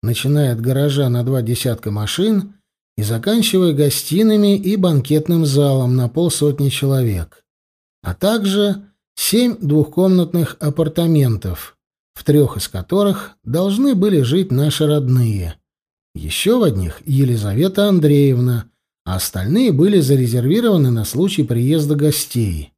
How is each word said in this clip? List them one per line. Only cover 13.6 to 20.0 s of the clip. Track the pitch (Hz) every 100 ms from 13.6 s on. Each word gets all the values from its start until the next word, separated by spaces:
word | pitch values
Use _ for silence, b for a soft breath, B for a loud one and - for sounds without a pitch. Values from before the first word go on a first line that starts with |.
| 190 202 277 220
были | 202 180
жить | 123 165 190
наши | 127 147 147 156
родные. | 151 131 127 117 104 85 - _ _ _ _ _
Еще | - 76 - 190 247
в |
одних | 196 98 90 -
Елизавета | - 135 135 117 101 101 180 190 208
Андреевна, | 185 151 143 143 123 123 120 - _ _ _
а | - 92
остальные | - 98 95 185 254
были | 139 175 202